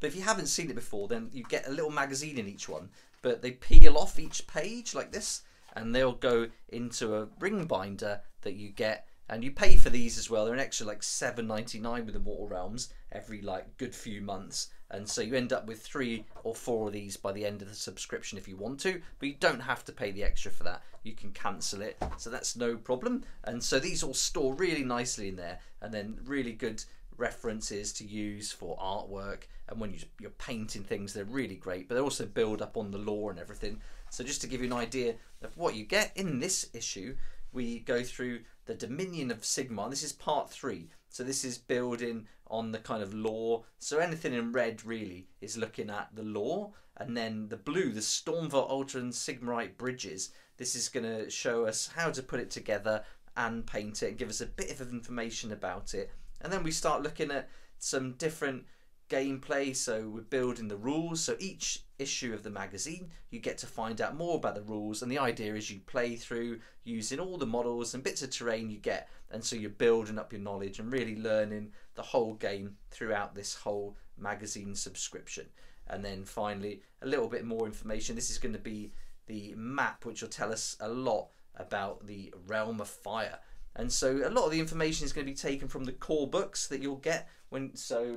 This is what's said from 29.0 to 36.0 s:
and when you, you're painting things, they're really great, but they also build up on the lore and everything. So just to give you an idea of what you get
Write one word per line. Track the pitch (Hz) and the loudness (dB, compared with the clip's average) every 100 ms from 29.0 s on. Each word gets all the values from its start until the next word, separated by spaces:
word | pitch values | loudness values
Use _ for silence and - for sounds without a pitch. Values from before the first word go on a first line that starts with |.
| 98 98 98 101 - - - | -10 -12 -12 -14 -14 -16 -12
and | 113 | -10
when | 107 | -10
you, | 92 - - | -10 -14 -18
you're | 104 | -20
painting | - - 117 107 107 | -16 -12 -10 -10 -12
things, | 101 104 98 | -10 -10 -8
they're | 110 | -10
really | 101 135 110 95 | -10 -8 -8 -10
great, | 92 92 92 | -12 -12 -6
but | |
they | 120 | -4
also | 143 - - | -4 -6 -6
build | 113 113 104 | -4 -2 -4
up | 104 113 | -8 -8
on | 101 | -8
the | 98 | -8
lore | 104 104 104 | -8 -6 -8
and | 85 | -10
everything. | 98 104 107 107 - - - | -14 -12 -10 -10 -12 -16 -14
So | - | -12
just | 127 143 | -10 -10
to | 143 | -8
give | 127 | -8
you | 123 | -6
an | |
idea | 123 117 127 120 113 - - | -6 -6 -6 -6 -6 -12 -18
of | - - | -16 -8
what | 170 110 | -6 -6
you | 107 | -4
get | 202 | -4